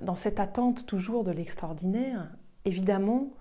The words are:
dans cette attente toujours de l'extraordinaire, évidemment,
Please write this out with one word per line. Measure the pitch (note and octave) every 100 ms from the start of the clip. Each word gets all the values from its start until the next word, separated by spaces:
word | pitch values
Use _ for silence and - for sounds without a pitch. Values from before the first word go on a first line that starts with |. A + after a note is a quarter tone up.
dans | F#3 F3+
cette | G#3 G#3
attente | F#3+ - B3 A#3+ -
toujours | G3 F#3+ A#3 F#3
de |
l'extraordinaire, | E3 E3+ - D#3+ D#3 F3+ A3 C4 A3+ D#3 - - - G3
évidemment, | F3+ F#3+ G3 G3+ B3 C#4 -